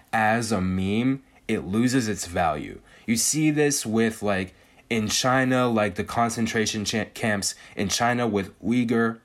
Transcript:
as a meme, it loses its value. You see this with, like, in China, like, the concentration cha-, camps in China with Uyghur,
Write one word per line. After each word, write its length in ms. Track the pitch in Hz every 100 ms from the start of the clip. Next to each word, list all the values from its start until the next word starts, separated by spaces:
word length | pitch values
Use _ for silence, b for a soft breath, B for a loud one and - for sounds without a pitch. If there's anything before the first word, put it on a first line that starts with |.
| B
as 400 | 113 107 113 110
a 80 | 101
meme, 640 | 92 92 95 107 127 135 b b -
it 180 | 107 71
loses 420 | 107 123 131 107
its 180 | 98 87
value. 540 | 90 82 73 - - B B -
You 80 | 117
see 360 | - 143 156
this 340 | 147 147 143 113
with, 360 | 110 113 110
like, 320 | 104 98 95 b b b -
in 180 | 117 107
China, 600 | - 127 131 131 127 123
like, 280 | 110 104 95
the 80 |
concentration 800 | 101 - 117 117 110 117 107 110
cha-, 220 | 98 113 101
camps 420 | - 113 101 95 B B -
in 120 | 98
China 400 | - 120 123 120
with 300 | 101 92 -
Uyghur, 580 | 95 123 117 117 113 113